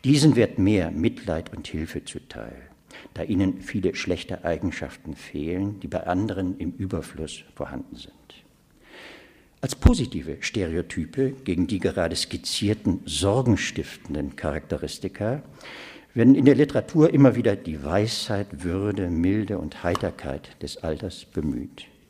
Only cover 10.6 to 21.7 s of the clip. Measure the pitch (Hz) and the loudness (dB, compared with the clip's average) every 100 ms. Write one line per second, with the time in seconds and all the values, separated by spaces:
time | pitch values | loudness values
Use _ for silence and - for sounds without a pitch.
10.6 | 85 82 85 - 78 131 131 135 - 87 | -2 -2 -4 -6 -6 0 -2 -2 -2 0
11.6 | 90 95 95 95 82 82 - - - - | 0 0 0 0 -2 -2 -6 -6 -6 -2
12.6 | 104 107 107 85 - - 98 120 123 101 | 0 0 0 -2 -4 0 2 2 2 2
13.6 | - - 71 - - 73 71 69 78 76 | 0 -6 -10 -12 -8 -6 -6 -4 -4 -4
14.6 | - 73 80 - 92 - 104 147 - - | -6 -6 -6 -8 -12 -6 -4 -4 -10 -20
15.6 | - - - - _ 120 120 139 135 123 | -18 -18 -18 -20 _ 6 8 10 8 8
16.6 | 147 - - 156 160 151 135 110 117 101 | 4 2 0 4 6 8 8 8 2 0
17.6 | 85 78 71 92 110 - - 101 101 - | -6 -8 0 2 2 -2 -4 -4 -4 -6
18.6 | 87 95 101 101 90 82 90 104 101 95 | -4 -2 -2 -2 -2 0 2 2 -2 -4
19.6 | 78 - 87 90 92 - - 67 - - | -6 -4 -2 0 -2 -6 -8 -8 -12 -12
20.6 | 73 - 82 78 98 - - - 76 60 | -12 -8 -6 -6 -8 -12 -8 -4 -4 -4
21.6 | - | -8